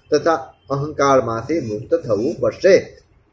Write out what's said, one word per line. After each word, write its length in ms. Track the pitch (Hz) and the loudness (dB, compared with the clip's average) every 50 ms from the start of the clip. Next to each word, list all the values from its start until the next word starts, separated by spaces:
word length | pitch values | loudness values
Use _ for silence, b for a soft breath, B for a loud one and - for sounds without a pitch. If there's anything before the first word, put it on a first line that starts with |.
| _ _ | _ _
તથા 420 | 151 147 143 165 160 156 - - - _ _ - | -2 0 2 0 0 -2 -4 -10 -20 _ _ -8
અહંકારમાંથી 920 | 135 139 143 156 147 143 143 139 135 131 113 117 113 113 113 - 156 170 | -6 -6 -6 -6 -2 0 2 4 4 2 2 0 -4 -6 -6 -4 -4 -4
મુક્ત 360 | 131 110 104 107 117 - 165 | -4 -6 -6 -8 -2 -2 -2
થવું 400 | 165 135 123 107 98 117 151 170 - | -2 0 -2 -2 0 0 -2 -2 -2
પડશે, 580 | 120 110 - - - 185 185 127 - - - - _ _ _ _ _ _ | -2 -4 -2 2 4 6 6 6 4 -2 -10 -20 _ _ _ _ _ _